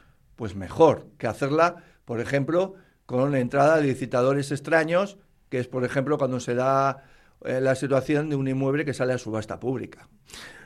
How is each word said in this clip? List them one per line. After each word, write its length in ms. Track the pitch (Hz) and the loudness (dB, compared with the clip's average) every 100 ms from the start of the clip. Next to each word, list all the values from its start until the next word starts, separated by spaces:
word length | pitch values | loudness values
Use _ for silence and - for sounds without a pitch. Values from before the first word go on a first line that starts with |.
| _ _ _ - | _ _ _ -10
pues 200 | 110 98 | -10 -8
mejor 500 | 90 - 160 113 - - | -8 6 6 6 -4 -8
que 100 | 117 | -6
hacerla, 560 | - 135 156 170 175 - _ | -4 0 2 2 0 -14 _
por 160 | - 113 | -8 -6
ejemplo, 540 | 113 139 139 170 190 - - _ - | -2 -2 0 0 0 -6 -20 _ -6
con 300 | 127 143 139 | 0 2 0
entrada 420 | 120 139 143 160 | 0 4 4 4
de 60 | |
licitadores 680 | 143 123 127 123 131 143 139 | 2 -2 -2 0 2 0 -2
extraños, 680 | 139 156 160 160 175 202 - _ _ _ | -6 0 0 2 0 -2 -6 _ _ _
que 100 | 127 | -6
es, 80 | 123 | -4
por 180 | 127 123 | -4 -2
ejemplo, 320 | 139 135 143 | -2 -2 0
cuando 220 | 131 127 | 0 -2
se 160 | 120 123 | -2 0
da, 500 | 131 135 135 131 - - _ _ 120 | 2 2 2 -2 -12 -20 _ _ -4
eh, 160 | 127 | 0
la 140 | 131 131 | 0 0
situación 540 | 139 135 131 147 156 | 2 0 2 0 0
de 60 | 139 | -2
un 120 | 135 | 0
inmueble 380 | 131 135 143 143 | 0 0 0 -2
que 80 | |
sale 200 | 120 127 | -2 -2
a 40 | 127 | -2
subasta 420 | 107 107 107 85 | -4 -6 -6 -6
pública. 500 | 120 127 95 - - _ _ - - - | -4 -4 -8 -14 -20 _ _ -20 -20 -20